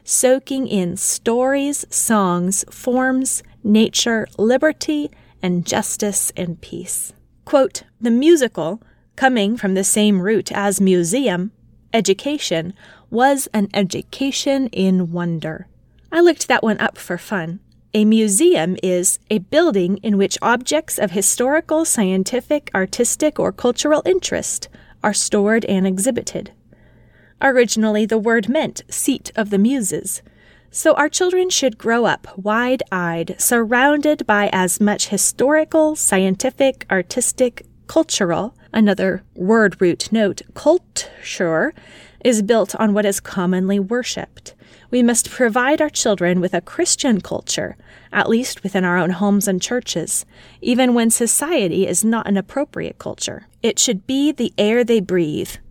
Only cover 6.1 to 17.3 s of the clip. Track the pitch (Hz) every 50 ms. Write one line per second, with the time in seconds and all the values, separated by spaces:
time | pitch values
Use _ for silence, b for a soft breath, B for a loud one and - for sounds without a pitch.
6.1 | 196 - - - - - 180 170 165 - - - - 175 180 - - - - -
7.1 | - _ _ _ _ _ - - 311 269 262 - - - - _ _ - 226 240
8.1 | 233 247 285 330 349 302 254 220 - 180 151 160 202 226 b b b b b b
9.1 | b - 269 262 254 226 196 202 240 240 - 196 190 185 196 - - 214 208 214
10.1 | 202 185 180 208 226 185 - - - 202 202 208 190 196 190 190 185 180 170 160
11.1 | 208 277 269 208 180 175 185 214 - _ _ - _ _ _ _ - 226 - 196
12.1 | 190 - - 277 302 285 - - 170 165 160 180 - B B B B B B B
13.1 | - 233 254 277 285 269 - - - 214 202 202 - 208 196 175 - - - _
14.1 | - - 277 277 - - - 285 277 269 269 - - - 190 190 185 185 180 165
15.1 | 170 175 175 175 165 156 151 156 160 185 - - _ _ _ _ _ _ _ -
16.1 | 311 330 349 339 302 - - - 247 233 220 226 208 - 233 - - - - -
17.1 | 180 175 - -